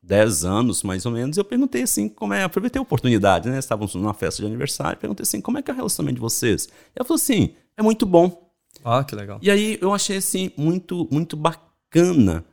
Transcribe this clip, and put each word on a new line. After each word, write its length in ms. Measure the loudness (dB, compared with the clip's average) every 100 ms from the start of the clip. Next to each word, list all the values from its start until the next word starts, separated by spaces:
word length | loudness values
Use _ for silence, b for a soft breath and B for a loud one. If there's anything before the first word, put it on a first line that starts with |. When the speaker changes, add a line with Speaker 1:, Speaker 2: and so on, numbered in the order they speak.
Speaker 1:
dez 400 | 2 4 4 2
anos, 400 | 0 0 0 -2
mais 220 | -4 -4
ou 80 | -4
menos, 240 | -4 -4 -4
eu 80 |
perguntei 380 | -2 0 0 -2
assim, 260 | -2 -2 -4
como 240 | _ -4
é, 100 | -2
aproveitei 360 | -2 -2 -4 -6
a 20 |
oportunidade, 640 | -4 0 2 4 4 4 0
né? 80 | -6
Estávamos 360 | -4 -4 -4
numa 200 | -4 -4
festa 260 | -4 -6 -4
de 40 | -6
aniversário, 520 | -6 -6 -4 -6 -6
perguntei 240 | -8 -6
assim, 160 | -4 -4
"Como 200 | -4 -6
é 40 |
que 80 | -6
é 40 |
o 20 | -6
relacionamento 380 | -4 -4 -4
de 60 | -4
vocês?" 460 | -4 -2 0 0 -4 b b -10
Ela 80 |
falou 120 | -2 -2
assim, 300 | 2 2 2 b b 0
"É 60 |
muito 240 | 2 2 4
bom." 440 | 6 4 0 _ _ _ _
Speaker 2:
Ah, 220 | 0 0
que 100 | 0
legal. 240 | -8 -12 -2
Speaker 1:
E 80 | 2
aí 280 | 4 2 -2
eu 100 | -2
achei 240 | 0 -2 -2
assim, 340 | -2 -2 -4 0
muito, 500 | 0 0 -4 -6 0
muito 260 | -2 -2 -2
bacana 1040 | -2 -2 _ _ _ 4 4 6 4 2 -8